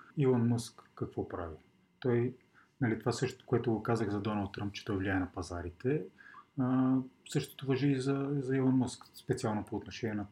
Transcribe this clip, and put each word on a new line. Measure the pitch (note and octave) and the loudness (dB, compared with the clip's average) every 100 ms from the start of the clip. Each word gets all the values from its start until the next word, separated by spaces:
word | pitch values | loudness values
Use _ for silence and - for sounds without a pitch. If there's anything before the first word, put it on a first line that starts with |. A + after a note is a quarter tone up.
| - - | -6 2
Илон | C3 B2 A#2 | 4 4 4
Мъск | A#2+ - - - - | 2 -2 -14 -20 -10
какво | - - G2+ | -6 -6 -6
прави. | F2+ E2 D#2+ _ _ _ _ | -6 -8 -10 _ _ _ _
Той, | B2+ A#2+ B2 - _ - _ - | 2 2 2 -4 _ -20 _ -2
нали, | A#2+ A2 | 0 2
това | A#2+ | 0
също, | - B2 - - | 0 -2 -4 0
което | A#2 A#2+ | 0 2
го | G#2+ | 0
казах | A#2+ A2+ G2+ | 0 0 0
за | G2+ | 0
Доналд | G#2+ G#2 G2 | 0 -2 -4
Тръмп, | - G2+ | -4 -8
че | - - | -6 -4
той | G2 | -2
влияе | G2 F#2+ | 0 0
на | F2+ | -2
пазарите, | - F2 F2 F2 - B2+ D#3 F#3+ - - - - - | -6 -8 -8 -8 -6 -2 -2 -4 -16 -20 -20 -10 -2
а, | B2+ C3 C3 C3 B2+ - - | 0 2 4 2 0 -10 -6
същото | D3 - - C3+ | -4 -4 -6 -2
важи | B2+ C#3+ | 2 2
и | C3 | 2
за, | C3+ C#3 C#3 C#3+ | 0 -2 -2 -2
за | B2+ C3+ | 0 2
Илон | C3 C3 | 4 4
Мъск, | A#2+ - - | 2 -2 -16
специално | - - B2 A2+ G#2 G2+ | -8 -4 0 0 -2 -4
по | G2+ | -6
отношение | - - A2 G#2 | -6 -6 -4 -4
на | G2+ | -6